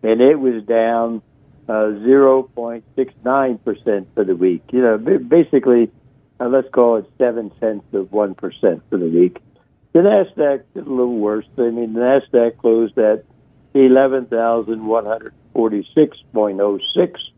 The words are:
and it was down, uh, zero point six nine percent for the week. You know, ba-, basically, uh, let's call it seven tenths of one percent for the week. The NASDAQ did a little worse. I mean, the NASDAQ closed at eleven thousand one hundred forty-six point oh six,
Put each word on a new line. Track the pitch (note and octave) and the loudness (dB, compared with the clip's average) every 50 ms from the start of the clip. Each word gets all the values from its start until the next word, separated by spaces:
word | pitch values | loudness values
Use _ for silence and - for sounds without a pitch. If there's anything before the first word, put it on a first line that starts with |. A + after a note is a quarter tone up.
| - | 0
and | A2 A2 A2+ | 0 2 4
it | B2 C3+ D#3 D3+ | 6 4 4 4
was | C3 C3 A#2+ A2+ G#2 | 2 -2 -2 -2 -4
down, | G#2 A#2 A2+ A2+ A2+ A#2 A#2 A2+ A#2 A#2 A2 - _ _ _ _ _ _ _ _ - | -2 0 0 2 2 0 0 -2 -4 -6 -8 -12 _ _ _ _ _ _ _ _ -6
uh, | A2+ A2 G#2+ G#2+ G#2+ G2+ | -2 -2 -2 -2 -4 -4
zero | G#2+ A#2+ C3 C#3 C#3 C3+ C3 C3 B2+ | 2 4 4 6 6 4 4 2 0
point | C3 _ - A#2 A#2 A#2 A#2 A2 _ _ | -4 _ -12 -10 -10 -12 -14 _ _ _
six | - C3 B2+ _ _ _ | -6 -6 -6 _ _ _
nine | B2 C3 C#3 C3+ C3 A#2+ G#2+ | -2 0 0 0 -2 -4 -6
percent | _ - G#2 - _ A#2+ G#2+ G2 F#2 - _ | _ -8 -8 -6 _ -4 -4 -4 -4 -8 _
for | - G#2+ | -4 -2
the | F#2 F#2+ | -2 -2
week. | E2+ F2+ F#2 F2 E2 _ _ - | 0 0 -2 -2 -2 _ _ -2
You | B2+ B2+ | 0 0
know, | A#2 A2 G#2 | 2 0 0
ba-, | A2+ C3+ F#3+ E3+ | 0 -2 -2 -2
basically, | B2+ A#2+ C#3 E3+ D#3+ - - C#3 - C3+ B2 A#2+ A#2 A2+ _ _ _ _ _ _ _ _ _ _ | 0 2 2 2 2 2 0 0 2 2 2 2 2 0 _ _ _ _ _ _ _ _ _ _
uh, | B2 A#2+ | -6 -2
let's | B2+ C3+ C3 - | -2 -2 -2 -2
call | - B2+ B2 A#2+ A#2 | 0 2 2 2 2
it | A2 G2 _ _ _ | 0 -4 _ _ _
seven | C3 B2 A#2 A#2 A2 G2+ - _ | -2 -2 -2 -4 -8 -10 -10 _
tenths | - A2+ G#2+ G2+ - _ - | -4 -4 -4 -6 -10 _ -6
of | G2+ F#2+ F#2 - | -6 -6 -4 -2
one | G#2+ G#2+ G2 F#2 | -2 -2 -2 -4
percent | - - F2+ - - - G#2 E2+ D#2+ _ _ | -8 -10 -12 -10 -2 -2 -2 -2 -2 _ _
for | - F#2+ | -6 -4
the | F2 E2 | -2 0
week. | D#2+ E2+ F2+ F2+ - - _ _ _ _ _ _ _ _ _ _ _ | 2 2 2 2 0 -6 _ _ _ _ _ _ _ _ _ _ _
The | E3 | 2
NASDAQ | F3 G3+ G#3+ G3+ F#3 - _ - D3 C#3+ C#3 C#3 C3+ _ _ | 2 4 4 2 0 0 _ -4 -2 -2 -2 -4 -6 _ _
did | G2 - | -16 -10
a | C#3+ | -8
little | C3+ B2+ B2 B2 B2 | -2 -2 -2 -2 -2
worse. | A2+ G#2 G#2 G#2+ G#2+ G#2 _ _ | -2 -2 -2 -2 -4 -6 _ _
I | - A#2+ A#2 | -4 -4 -2
mean, | A#2 A#2+ A#2+ A2+ A2 | -2 -4 -8 -6 -4
the | A#2 | -2
NASDAQ | A#2+ B2 C3+ C#3 C3 _ - B2 A#2 A#2 A#2 _ | 0 2 2 0 0 _ 0 2 2 2 -2 _
closed | - A#2+ A2+ A2+ A2+ G#2+ - - | 0 2 2 2 2 -2 0 0
at | A2+ G#2+ G#2+ G#2+ - _ _ _ _ _ _ _ _ _ _ | 2 2 2 0 -4 _ _ _ _ _ _ _ _ _ _
eleven | C#3 C3+ C3 B2+ C3 C3+ C3+ C3+ C3+ B2 | 4 4 6 6 4 4 2 0 -4 -6
thousand | A2+ A#2 A2+ A#2 A#2 A#2 A#2 A2 G2+ A2+ A2 A2 | -4 -4 -2 -2 0 0 -2 -2 -4 -8 -8 -4
one | A2 A2 A#2 G#2+ | -2 -2 -2 -2
hundred | G#2 A2 A2+ - - _ _ _ _ _ | -4 -8 -8 -8 -18 _ _ _ _ _
forty-six | - A2+ A2+ G#2+ G#2 F#2 - _ D#3+ D#3 D3 - - _ _ - | -2 -2 -2 -2 -4 -8 -4 _ 0 0 0 0 -14 _ _ -4
point | A2 G#2+ G#2 G2 F#2+ | -2 -2 -2 -2 -2
oh | G2+ G#2 G2+ F#2+ - - - | -2 -2 -2 -4 -6 -6 -2
six, | E3+ F3+ F3 - - - - _ | -2 -2 -2 -2 -12 -20 -20 _